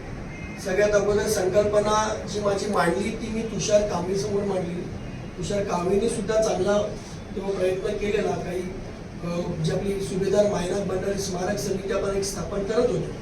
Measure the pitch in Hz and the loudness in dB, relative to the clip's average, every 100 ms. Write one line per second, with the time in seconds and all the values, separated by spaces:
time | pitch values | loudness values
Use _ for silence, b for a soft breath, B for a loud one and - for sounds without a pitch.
0 | - - - - - - 190 190 208 208 | -8 -8 -8 -10 -10 -8 -2 2 4 4
1 | 196 208 214 202 185 208 208 208 208 214 | 4 2 2 2 4 4 6 4 4 4
2 | 214 214 - 208 202 196 208 190 170 185 | 2 -2 -4 -2 0 0 0 2 2 2
3 | 220 220 220 220 226 196 - 208 202 180 | 0 -4 -4 -4 -4 -2 4 4 4 0
4 | 180 196 202 202 202 185 170 175 - - | 0 0 0 0 0 0 -2 -4 -6 -8
5 | - - - - 160 202 196 180 175 202 | -8 -10 -10 -6 -2 -2 0 0 2 2
6 | 233 - 190 214 214 180 190 202 - - | 2 0 0 2 4 2 2 2 2 -4
7 | B B - 196 190 190 185 185 208 214 | B B -8 -6 -4 0 0 0 -2 -2
8 | 202 190 185 160 151 165 185 - - - | 0 0 0 -2 -4 -4 -6 -8 -10 -10
9 | - - 170 170 175 160 160 190 196 196 | -12 -8 -4 -4 -4 -2 0 0 0 -2
10 | - 180 185 202 202 175 180 196 196 185 | -2 -2 2 4 4 2 0 -2 -2 -2
11 | 190 196 - 175 180 202 - 190 196 196 | -2 -2 -2 -2 -2 -2 -2 -2 -2 -2
12 | 196 196 190 - 165 202 196 240 240 170 | 0 0 -2 -4 -4 -4 0 2 2 2
13 | 151 - | -2 -6